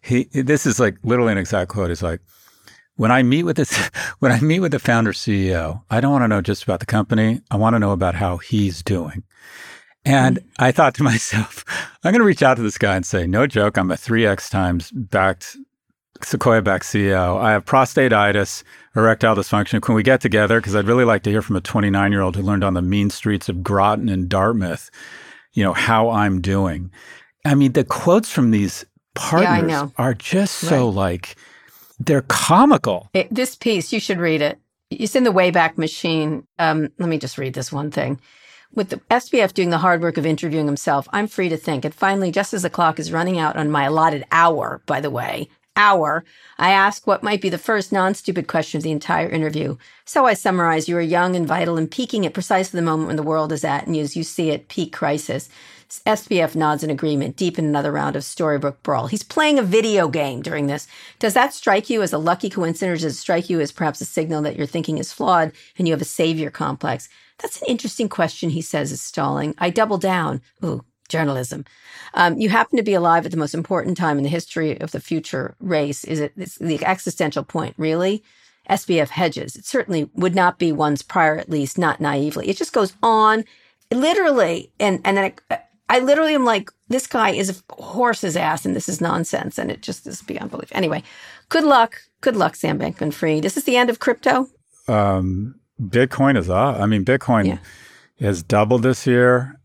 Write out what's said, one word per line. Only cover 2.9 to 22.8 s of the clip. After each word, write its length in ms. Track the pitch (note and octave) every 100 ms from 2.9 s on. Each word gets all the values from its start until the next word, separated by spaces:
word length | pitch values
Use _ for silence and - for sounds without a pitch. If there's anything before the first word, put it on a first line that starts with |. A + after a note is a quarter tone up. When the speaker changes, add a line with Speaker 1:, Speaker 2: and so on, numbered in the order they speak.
| -
Speaker 1:
"When 140 | A2
I 120 | B2+
meet 220 | B2 C#3+
with 120 | F3 D#3
this, 180 | C#3+ - - -
<laughs> 140 | - -
when 120 | C3+
I 100 | A#2+
meet 200 | D3 E3+
with 120 | F3
the 60 | C#3
founder 360 | - A#2 A2+
C 340 | F#2 - G2+ F#2+
E 80 | F2+
O, 260 | D#2+ F2 _
I 120 | A2+
don't 100 | C#3
wanna 160 | C#3+ A#2+
know 140 | G#2
just 220 | F2+ G2+
about 160 | - F2+
the 60 | -
company. 540 | G#2+ G#2 A2 A2 A#2+ _
I 60 | G#2
wanna 220 | A2 A#2
know 140 | G2+
about 220 | G2 F2+
how 220 | F2 G2 F2
he's 460 | - G#2+ G2 E2+
doing." 400 | - F#2+ D#2 F#2 - _ - - - - _ _
And 360 | - C#3 C3 B2
Speaker 2:
Mm-hmm. 260 | - -
Speaker 1:
I 80 | B2
thought 220 | B2+ D3
to 80 | -
<laughs> 100 | C#3+
myself, 500 | A2+ - G#2+ G#2+ - - - - -
"I'm 100 | E3+
gonna 120 | A3
reach 180 | G#3+ E3
out 140 | C#3 B2+
to 60 |
this 160 | A2 -
guy 180 | G2+ F#2
and 80 |
say, 220 | F2 G2 E2+
'No 200 | G2+ C3+
joke, 300 | A2 G#2 G#2
I'm 120 | F#2
a 60 | E2+
three 260 | - A2+ A2
X 220 | G2 -
times 400 | F#2+ F2+ F2 E2+
backed, 640 | - G#2+ G2+ F#2+ F#2+ - - - _ _ _ _ _
Sequoia-backed 640 | - - C3 A2+ G#2 F#2
C 240 | - G#2 G2
E 60 |
O. 240 | F#2+ F2+ F#2+
I 140 | A2
have 120 | G#2+
prostatitis, 1000 | - C3+ C3 - C3 A2 G2+ G2+ G2 - - - _
erectile 400 | - A2 A2 A2+ G#2
dysfunction. 440 | F#2+ G#2+ G2+ A2
Can 140 | -
we 80 | A2
get 180 | G#2+ C3
together? 400 | B2 G#2+ G#2 A2+
'Cause 140 | G#2 G#2
I'd 100 | G2+
really 180 | A#2+
like 180 | A#2+ G#2
to 60 | G#2
hear 100 | G#2+
from 140 | - G2
a 40 |
twenty-nine-year-old 720 | - A#2 G#2 G2 G2 G2+ F#2 F2+
who 60 |
learned 220 | F#2+ G2+
on 100 | G2
the 80 | F2+